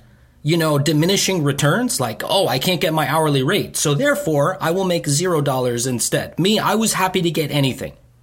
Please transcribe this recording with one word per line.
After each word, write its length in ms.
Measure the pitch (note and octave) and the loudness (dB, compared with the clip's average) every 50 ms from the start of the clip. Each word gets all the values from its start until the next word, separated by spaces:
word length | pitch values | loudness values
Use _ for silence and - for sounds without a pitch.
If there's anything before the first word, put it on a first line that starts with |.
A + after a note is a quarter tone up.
| - - - - - - _ _ | -20 -20 -20 -20 -20 -20 _ _
you 140 | - D3 E3+ | -2 0 2
know, 240 | E3+ D#3+ D#3 D3 C#3+ | 2 2 2 2 2
diminishing 640 | C#3+ D#3 D#3 D3 D#3+ F3+ G3 F#3+ - - F#3+ F3 C#3+ | 2 2 2 2 2 2 2 2 0 0 0 0 0
returns, 560 | C#3+ C3+ C#3 D#3 C#3+ E3 A3 B3 A#3+ - - | 0 0 2 2 2 2 2 0 -2 -2 -2
like, 220 | - A2+ A2 - - | -4 -4 -4 -6 -4
"Oh, 240 | - D#3+ G3 F#3 B2 | -2 0 0 2 2
I 120 | B2 C3+ | 0 0
can't 200 | - F3+ F3+ D#3 | 0 0 0 0
get 140 | F#3 E3+ D#3 | 0 0 0
my 120 | D#3+ D3+ A#2+ | 0 0 0
hourly 340 | D3 E3 D#3+ D#3 C#3+ C3+ B2+ | 0 0 2 2 2 2 2
rate, 320 | C#3+ G#3 F3+ A#2+ - - | 2 0 0 -2 -4 -4
so 180 | - - D3+ C#3+ | -2 0 0 0
therefore 640 | D3 C4+ D4 C#4+ - - - D#3 C#3+ C#3+ F3 F#3 - | 2 2 0 0 0 0 0 0 2 2 0 -2 -2
I 100 | - D#3+ | -2 -2
will 140 | E3+ F#3+ F#3+ | 0 0 0
make 200 | F3+ F3 E3 C#3 | 0 0 0 0
zero 360 | D3+ C#3+ D3 F3+ F#3 E3+ D3+ | 0 0 0 0 0 0 0
dollars 440 | C#3+ C#3+ C3 C3 B2 B2+ A#2+ A#2+ A#2+ | 0 0 0 0 0 0 -2 -2 -2
instead." 540 | C3 B2+ A#2 - - - C#3+ - - - - | -2 -2 -2 -2 -2 -2 -2 -4 -6 -4 0
Me, 200 | E3 G3+ A3 G3 | 2 2 2 2
I 160 | - E3+ G3+ | 0 0 0
was 180 | A3 A3+ G#3 - | 0 0 0 0
happy 280 | E3+ F#3 F#3 - F#3+ E3+ | 0 -2 0 0 0 0
to 80 | E3+ | 0
get 200 | D#3 E3 D3+ C#3+ | 0 -2 -4 -2
anything. 400 | C#3+ D3 C#3 C3 A#2 - - - - - - - _ _ | 0 0 0 0 0 -4 -8 -10 -12 -16 -20 -20 _ _